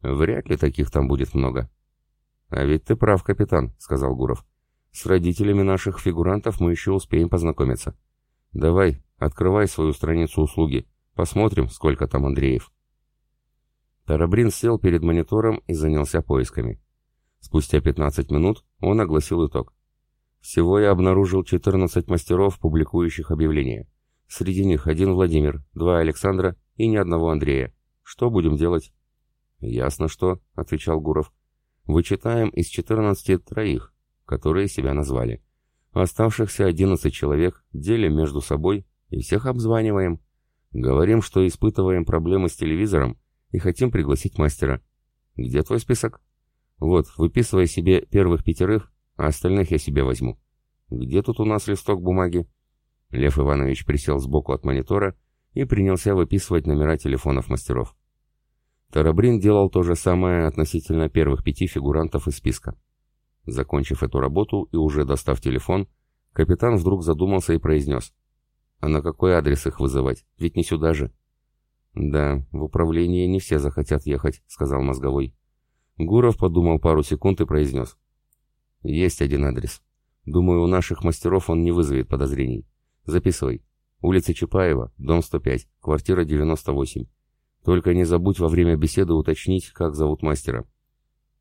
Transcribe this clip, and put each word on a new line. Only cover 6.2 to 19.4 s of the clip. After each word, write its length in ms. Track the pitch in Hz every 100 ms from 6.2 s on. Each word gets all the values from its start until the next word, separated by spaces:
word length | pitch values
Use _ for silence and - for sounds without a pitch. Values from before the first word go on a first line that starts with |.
| 85 101 110 -
мы 100 | 87
ещё 240 | 82 -
успеем 340 | 95 - 82 85
познакомиться. 680 | 90 82 76 65 58 - - _ _ _ _ _
Давай, 500 | - 80 90 92 67 - _
открывай 480 | 71 - 90 101 101
свою 260 | - 78
страницу 500 | 73 80 82 80 -
услуги, 440 | 76 - 80 64 - _ _
посмотрим, 540 | - 87 98 107 - 60
сколько 380 | - 78 67 64
там 180 | 65
Андреев». 460 | 69 67 67 64 - _ _ _ _ _ _ _ _ _ _ _ _ _
Тарабрин 460 | - 76 85 104 113
сел 260 | - 117 113
перед 240 | 95 85
монитором 580 | 82 85 82 107 110 107 -
и 80 |
занялся 480 | 82 78 76 73 -
поисками. 580 | - 67 60 - 60 52 _ _ _ _ _ _
Спустя 400 | - 80 - 76
пятнадцать 500 | 73 71 73 71 67
минут 340 | 73 90 110 _ _
он 220 | 90 107
огласил 440 | 90 78 - 87